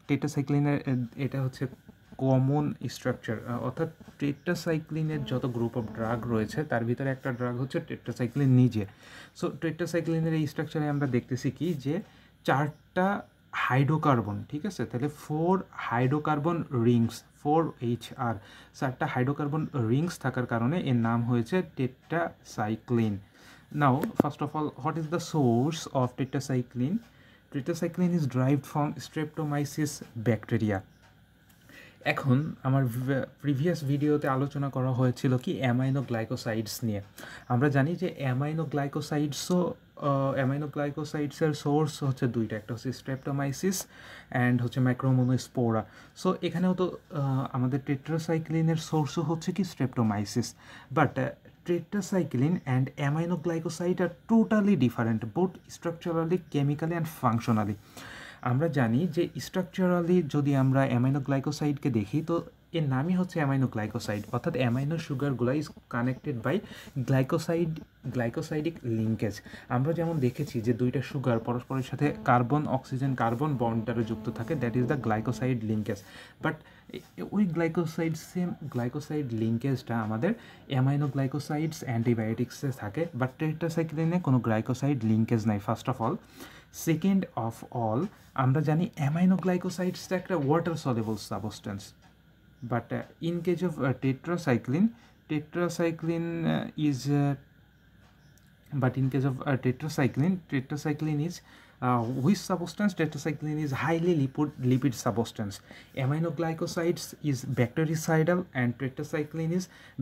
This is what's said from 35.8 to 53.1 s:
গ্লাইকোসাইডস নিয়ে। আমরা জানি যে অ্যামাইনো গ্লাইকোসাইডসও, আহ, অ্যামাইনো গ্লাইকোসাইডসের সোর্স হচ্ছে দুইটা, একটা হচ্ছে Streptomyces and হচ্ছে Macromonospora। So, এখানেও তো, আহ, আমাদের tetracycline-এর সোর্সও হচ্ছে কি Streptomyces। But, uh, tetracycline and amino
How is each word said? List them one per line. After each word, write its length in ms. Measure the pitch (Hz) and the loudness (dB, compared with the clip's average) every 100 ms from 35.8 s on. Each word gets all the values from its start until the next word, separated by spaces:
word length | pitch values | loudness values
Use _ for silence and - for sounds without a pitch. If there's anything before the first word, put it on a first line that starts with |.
| 131 139 | 2 0
গ্লাইকোসাইডস 840 | 123 117 113 127 120 110 110 - | 0 -2 -2 -4 -2 -2 -4 -4
নিয়ে। 180 | 113 101 98 - - - - | -4 -4 -6 -16 -18 -10 0
আমরা 220 | 123 147 | 2 4
জানি 260 | 139 143 180 | 4 2 0
যে 200 | 180 - | -4 -4
অ্যামাইনো 480 | 135 127 147 160 147 | -2 0 -2 -2 -2
গ্লাইকোসাইডসও, 1080 | 147 139 156 - 151 147 - - 180 170 - - - | -2 -2 -4 -2 0 0 -2 0 2 0 -4 -14 -4
আহ, 380 | 147 139 135 | 0 2 2
অ্যামাইনো 340 | 135 131 143 151 | 2 0 0 -4
গ্লাইকোসাইডসের 840 | 147 143 143 147 156 147 - 160 | -4 -4 -4 -6 -4 -4 0 0
সোর্স 500 | 151 147 147 156 - | 2 2 4 2 0
হচ্ছে 240 | 139 131 131 | -2 0 0
দুইটা, 280 | 113 107 107 | 0 -2 -4
একটা 180 | - | -6
হচ্ছে 160 | 110 131 | -8 -6
Streptomyces 960 | - - 131 147 139 139 131 185 190 - - - - - | -8 -6 -6 -4 -2 -2 -2 -2 -2 -6 -14 -20 -20 -4
and 300 | 127 123 123 | 2 4 2
হচ্ছে 180 | 120 135 | 2 2
Macromonospora। 1000 | 127 123 135 127 127 127 - 131 117 110 104 - - - | 2 2 4 4 4 2 0 0 2 2 -2 -10 -20 -4
So, 120 | 185 185 | -2 0
এখানেও 320 | 175 170 185 | -2 0 2
তো, 240 | 180 185 - - | 2 0 -4 -8
আহ, 360 | 160 139 131 135 | -2 0 0 0
আমাদের 280 | 127 127 139 143 | 0 0 0 -2
tetracycline-এর 880 | 135 147 160 160 160 160 160 165 160 | -4 -2 -4 0 -2 0 2 2 2
সোর্সও 460 | - 156 147 - | 0 0 0 0
হচ্ছে 300 | 151 160 185 | -2 -2 -2
কি 120 | 180 | -2
Streptomyces। 920 | 180 - 131 - 110 104 101 120 110 - - - - | -2 0 -2 2 0 0 -2 -2 -4 -6 -20 -20 -2
But, 160 | 147 147 | 2 2
uh, 200 | 135 131 - - - - | 2 -4 -6 -20 -10 -4
tetracycline 880 | 170 - 208 - 190 143 120 147 180 139 | -4 -2 -4 0 0 0 2 2 2 0
and 200 | 127 131 - | 0 0 -2
amino 260 | 143 | -2